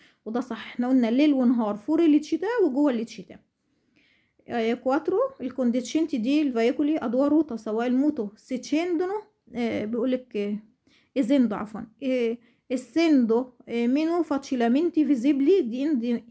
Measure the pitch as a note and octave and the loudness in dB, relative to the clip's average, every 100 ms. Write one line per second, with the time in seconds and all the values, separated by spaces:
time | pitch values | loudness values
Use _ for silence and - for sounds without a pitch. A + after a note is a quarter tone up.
0 | _ _ A3 A#3 B3 G#3+ - - B3 C4 | _ _ -8 -6 -6 -10 -10 -6 2 2
1 | A3+ B3+ D4+ C4 A#3+ A#3+ G#3+ G#3+ - D#4 | 4 4 4 4 2 2 0 -4 -2 2
2 | E4+ D4 D4+ D#4+ G4 B4 F4 B3+ D4 A#3 | 4 4 2 -4 -2 0 0 2 0 0
3 | A3+ - - - _ _ _ _ _ _ | -6 -12 -18 -20 _ _ _ _ _ _
4 | _ _ _ _ - A#3 A3+ A#3+ B3+ C#4+ | _ _ _ _ -8 -4 -2 -2 0 0
5 | E4+ F#4+ C5 - B3+ - B3 B3 A#3+ D#4 | 0 0 -2 -4 -10 -2 0 0 -2 -2
6 | E4 B3+ A3+ D4 C#4+ A#3 A3+ A#3+ D4 D#4 | -2 -2 0 0 0 0 0 0 0 0
7 | A3+ B3 C#4+ D4+ D#4 A3+ A3+ A3 B3 B3+ | -2 0 2 2 0 -6 -6 -4 0 0
8 | D4 D4 G#3 - - B3+ - D4+ F4 E4 | 0 -2 -8 -12 -10 -10 -4 -2 -2 -2
9 | F#4 G#4 - _ _ A#3 A3+ G#3 G#3+ A#3 | -2 -6 -10 _ _ -6 -4 -4 -4 -4
10 | B3+ B3+ B3+ G#3+ G#3 G#3 - _ _ _ | -2 -4 -4 -6 -6 -6 -10 _ _ _
11 | _ - A3+ C#4+ A#3 G3 G#3 G3+ - _ | _ -4 2 2 2 -2 -8 -12 -14 _
12 | C4+ B3+ A#3 A#3+ _ _ - B3+ - D#4+ | -4 -2 -2 -4 _ _ -6 -6 -2 0
13 | E4 C#4 A3 A3+ B3+ - - A#3 A#3+ C#4 | 4 4 4 2 -2 -10 -8 -2 0 2
14 | D#4+ E4+ D#4 C#4+ - B3 A#3 C4+ E4+ D#4 | 2 0 -2 -4 -2 0 2 2 2 0
15 | C4+ C4 C4+ C#4 C#4 G4 A#3+ A3+ D4 B3+ | 2 2 2 2 4 4 2 -2 -2 0
16 | A#3+ A#3 - | 0 -4 -4